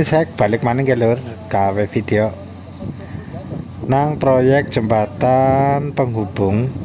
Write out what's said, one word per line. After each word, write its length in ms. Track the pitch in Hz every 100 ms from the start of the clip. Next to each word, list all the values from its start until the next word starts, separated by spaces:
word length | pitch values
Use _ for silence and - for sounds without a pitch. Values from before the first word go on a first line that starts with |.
| 165
saya 240 | 156 165
balik 320 | - 107 113
maning 240 | 123 123 135
ya, 80 |
Lur, 240 | 123 117 120 123 101 -
gawe 320 | 101 98 98 104
video. 400 | 117 101 107 110 - - - - - - - - - - - - - - - -
Nang 320 | 135 147 147
proyek 480 | 135 127 127 139 135
jembatan 1300 | 131 110 110 104 - 127 131 135 135 139 143 143 -
penghubung 720 | 127 110 98 101 98 104 127 -